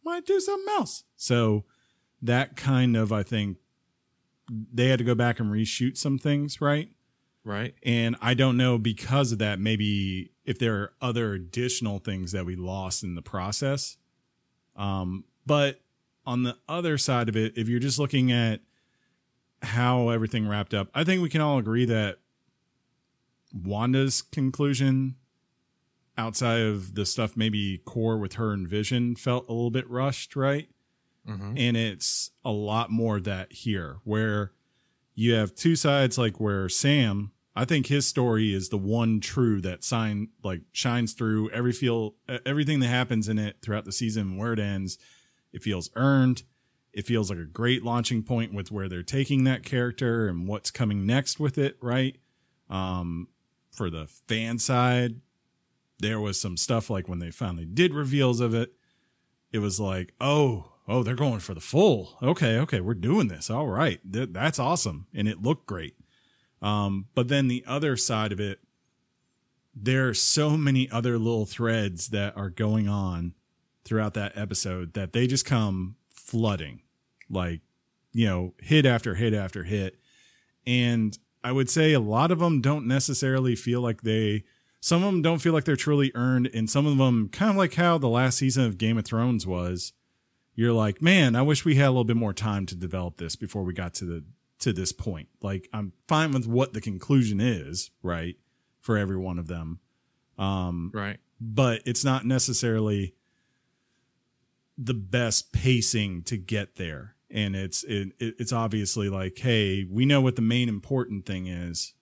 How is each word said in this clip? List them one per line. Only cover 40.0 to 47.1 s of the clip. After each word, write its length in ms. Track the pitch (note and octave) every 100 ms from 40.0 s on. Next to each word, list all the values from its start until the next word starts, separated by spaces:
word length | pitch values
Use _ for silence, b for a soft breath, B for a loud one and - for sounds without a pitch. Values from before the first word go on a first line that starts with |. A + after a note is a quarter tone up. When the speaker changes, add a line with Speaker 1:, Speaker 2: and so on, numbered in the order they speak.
| A2 G#2 A2 _
Speaker 1:
like, 200 | G#2 F2+ -
shines 400 | - B2 A#2+ A2+
through 380 | - A2+ A2 G#2+
every 220 | A2+ B2
feel, 420 | B2 B2+ A#2 A2 _ -
e-, 80 | B2 -
everything 340 | C#3+ C#3+ D3+
that 80 | B2
happens 400 | B2+ B2+ A#2 G#2+
in 100 | G#2+
it 180 | G#2+ -
throughout 220 | - G#2+
the 80 | G#2
season, 440 | F#2+ A#2 A2 G2 F#2+
where 160 | A2+
it 60 | A2+
ends. 400 | G#2 G2 F#2+ - b b b b b
It 100 | -
feels 280 | - F#2+ E2+
earned. 480 | - C3+ C#3 B2+ B2 - _ _ _ _
It 120 | -
feels 220 | -